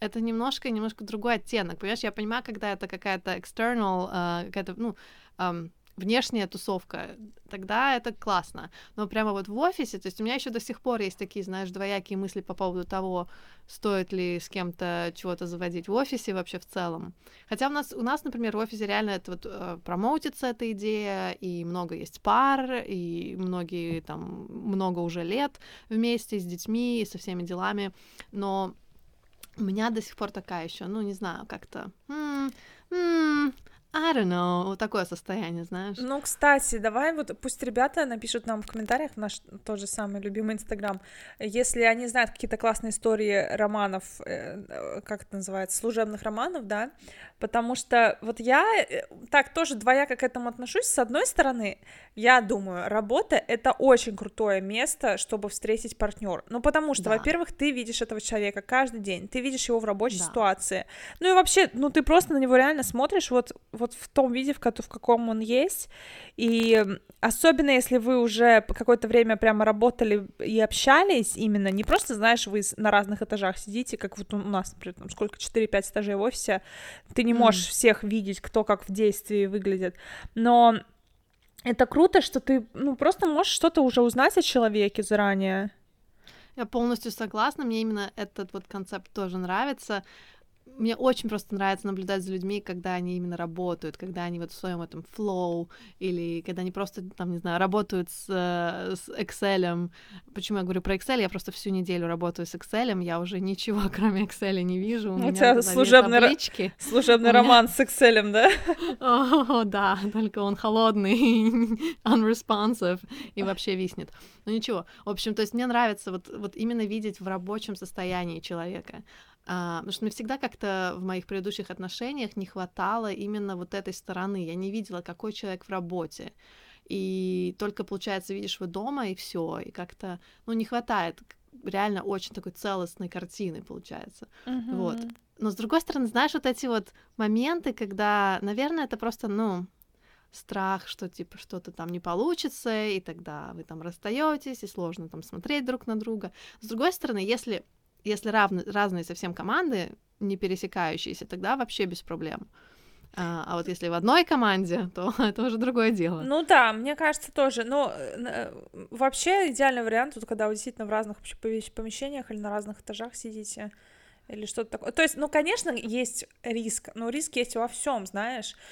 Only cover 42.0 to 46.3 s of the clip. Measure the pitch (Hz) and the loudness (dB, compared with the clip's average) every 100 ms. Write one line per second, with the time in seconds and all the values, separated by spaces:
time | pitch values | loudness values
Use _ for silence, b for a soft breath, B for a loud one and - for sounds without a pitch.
42 | 247 247 220 - 240 214 233 214 226 208 | 0 0 0 -2 -6 0 0 0 -4 -2
43 | 226 220 208 196 - 202 208 208 202 190 | 0 2 2 2 2 2 0 2 0 -2
44 | - - - - - 202 196 - - - | -8 -14 -10 -8 -8 -12 -12 -10 -8 -8
45 | - 208 - 196 190 190 185 - 226 226 | -8 -10 -8 -10 -6 -6 -4 -2 -2 0
46 | 214 214 220 | -2 -2 -6